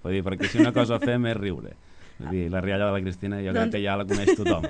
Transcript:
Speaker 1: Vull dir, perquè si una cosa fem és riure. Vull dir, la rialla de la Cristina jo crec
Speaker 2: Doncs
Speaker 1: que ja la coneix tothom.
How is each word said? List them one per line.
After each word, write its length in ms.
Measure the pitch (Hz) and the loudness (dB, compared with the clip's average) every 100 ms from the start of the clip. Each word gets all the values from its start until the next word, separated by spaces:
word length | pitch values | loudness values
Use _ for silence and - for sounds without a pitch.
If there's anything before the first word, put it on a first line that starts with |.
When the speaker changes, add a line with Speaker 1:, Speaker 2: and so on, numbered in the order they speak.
| 90 | -2
Speaker 1:
Vull 80 | 95 | -2
dir, 80 | |
perquè 240 | 92 95 - | 0 -2 0
si 140 | 120 | 4
una 80 | 123 | 4
cosa 280 | 123 117 113 | 6 2 2
fem 220 | 269 123 117 | 2 2 2
és 100 | 110 | 0
riure. 380 | 101 76 55 - - - - - | -2 -4 -8 -16 -20 -20 -20 -12
Vull 120 | 62 | -4
dir, 140 | 92 87 | -2 0
la 100 | 92 | 0
rialla 240 | 95 98 101 | 0 0 0
de 40 | 98 | 0
la 60 | |
Cristina 340 | 95 90 101 101 | -2 -6 -6 -4
jo 120 | 95 | -2
crec 80 | 226 226 | 0 0
Speaker 2:
Doncs 100 | 107 | 0
Speaker 1:
que 80 | |
ja 140 | 101 202 | -2 -2
la 60 | - | -2
coneix 260 | - 202 349 | 0 2 2
tothom. 240 | 107 82 | 2 0